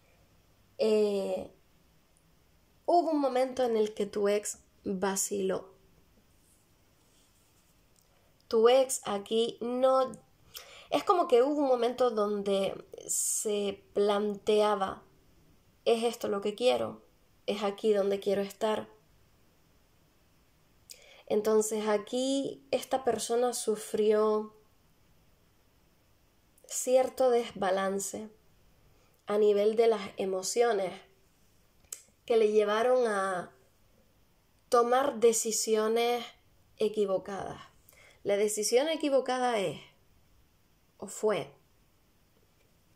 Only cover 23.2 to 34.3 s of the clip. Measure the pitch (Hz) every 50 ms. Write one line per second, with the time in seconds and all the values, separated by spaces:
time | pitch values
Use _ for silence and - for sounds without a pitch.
23.2 | - - 233 240 247 247 233 - - 226 208 208 - - - 214 208 214 214 214
24.2 | 214 214 214 214 220 214 - - _ _ _ _ _ _ _ _ _ _ _ _
25.2 | _ _ _ _ _ _ _ _ _ _ _ _ _ _ _ _ _ _ _ _
26.2 | _ _ _ _ _ _ _ _ _ - - - - 254 254 262 254 247 - -
27.2 | 262 254 240 240 233 220 - 190 202 185 190 196 190 190 196 196 196 - - 208
28.2 | 220 214 - _ _ _ _ _ _ _ _ _ _ _ _ _ _ _ _ _
29.2 | - - 208 214 214 208 202 202 208 220 220 226 233 233 220 202 190 208 - -
30.2 | 196 190 190 185 185 - - 233 240 240 220 190 190 175 170 - - _ _ _
31.2 | _ _ _ _ _ _ _ _ _ _ _ _ _ - - - - _ _ _
32.2 | _ - 233 226 214 214 214 214 208 202 214 220 240 247 254 254 240 220 208 196
33.2 | 190 190 185 175 - - _ _ _ _ _ _ _ _ _ _ _ _ _ _
34.2 | _ _